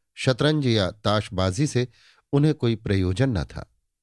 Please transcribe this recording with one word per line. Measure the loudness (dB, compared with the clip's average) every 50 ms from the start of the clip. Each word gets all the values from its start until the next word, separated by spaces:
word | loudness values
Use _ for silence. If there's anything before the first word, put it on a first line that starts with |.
| _ _ _
शतरंज | -2 0 0 0 2 0 0 0 0 0
या | 2 2 2 0 -2
ताशबाजी | -4 -4 -2 0 0 0 -2 -2 -2 -2 0 0 0 0 -2
से | -2 -2 -2 -4 -4 _ _ _ -20 _ _ _ _ 0
उन्हें | 2 2 2 2
कोई | 0 0 -2 -2
प्रयोजन | -2 -2 0 0 0 0 0 0 0 0 0 -2
न | -2 -4
था। | -6 -10 -14 -16 -16 _ _ _ _ _ _